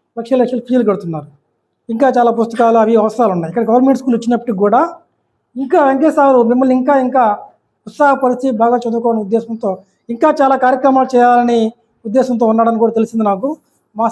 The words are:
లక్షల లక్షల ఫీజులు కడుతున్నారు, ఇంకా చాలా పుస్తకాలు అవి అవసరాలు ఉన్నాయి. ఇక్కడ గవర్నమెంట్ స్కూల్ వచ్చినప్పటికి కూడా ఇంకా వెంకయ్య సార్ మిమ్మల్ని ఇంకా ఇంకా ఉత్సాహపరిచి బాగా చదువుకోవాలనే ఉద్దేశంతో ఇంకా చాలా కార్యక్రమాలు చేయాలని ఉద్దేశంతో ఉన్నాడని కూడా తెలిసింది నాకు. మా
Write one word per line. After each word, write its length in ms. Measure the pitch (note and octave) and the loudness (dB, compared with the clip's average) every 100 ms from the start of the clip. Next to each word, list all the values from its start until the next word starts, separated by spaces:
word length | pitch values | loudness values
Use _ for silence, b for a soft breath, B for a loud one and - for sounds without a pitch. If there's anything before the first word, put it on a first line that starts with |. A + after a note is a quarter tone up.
| _ - | _ -12
లక్షల 200 | A3+ C4 | -2 0
లక్షల 200 | A#3+ B3 A#3 | 0 -2 -2
ఫీజులు 180 | B3 G#3+ | 0 0
కడుతున్నారు, 380 | F#3+ E3+ D#3 C#3+ _ _ _ _ _ - | -2 -4 -10 -12 _ _ _ _ _ -10
ఇంకా 180 | A3+ C4+ A#3+ | -2 2 2
చాలా 160 | A#3+ A#3 | 2 0
పుస్తకాలు 400 | A3+ A3+ A#3 A3+ | -2 0 2 2
అవి 100 | A3 A3+ | 2 2
అవసరాలు 320 | G#3+ G#3+ A3+ F3 | 0 0 -2 -2
ఉన్నాయి. 160 | D#3+ | -4
ఇక్కడ 140 | G3+ A3+ | -4 0
గవర్నమెంట్ 300 | A#3 C4 C4 | 2 2 0
స్కూల్ 140 | - A3+ | 0 -2
వచ్చినప్పటికి 420 | A3+ A#3+ - G3 | 0 -2 -2 -2
కూడా 160 | G3+ A3+ E4+ - _ _ _ _ _ A#3+ | 0 2 0 -6 _ _ _ _ _ -10
ఇంకా 240 | C4+ F4+ C#4 | -2 0 2
వెంకయ్య 260 | C4+ D#4 D4+ | 2 0 2
సార్ 220 | C#4 C4 A3+ | 2 4 2
మిమ్మల్ని 240 | B3 C4 B3+ | 2 0 0
ఇంకా 140 | B3+ C#4+ | 0 0
ఇంకా 220 | B3+ C4 A3+ G#3 - _ _ _ - | 0 0 0 -2 -8 _ _ _ -12
ఉత్సాహపరిచి 600 | - D4 C4+ B3+ B3+ C4+ A3 | 0 0 2 -2 -2 -4 0
బాగా 160 | A#3 A#3+ | 0 0
చదువుకోవాలనే 380 | A#3 A#3 A#3 A3+ G3+ | -2 -4 -2 -4 -2
ఉద్దేశంతో 440 | A3+ A3+ A3+ G#3 F#3+ _ _ - | -4 -4 -8 -8 -8 _ _ -14
ఇంకా 160 | A#3 D#4 D4+ | -2 0 2
చాలా 160 | C4+ C4 | 2 2
కార్యక్రమాలు 460 | B3+ C4 C4+ C4 B3+ | 0 0 2 2 2
చేయాలని 460 | B3 A#3+ A#3+ A#3+ A#3 A3+ - _ _ A3+ | 2 4 2 2 0 -2 -6 _ _ -4
ఉద్దేశంతో 400 | A#3+ C4 A#3 A3+ | -2 0 0 0
ఉన్నాడని 280 | A3+ A#3 A3+ | 2 0 0
కూడా 120 | A3+ A3+ | 0 0
తెలిసింది 260 | A3+ A3+ G#3+ | -2 -2 -2
నాకు. 180 | F#3+ C4 D#4 _ _ _ G#3 | -2 -4 -8 _ _ _ -6
మా 100 | A3+ | -2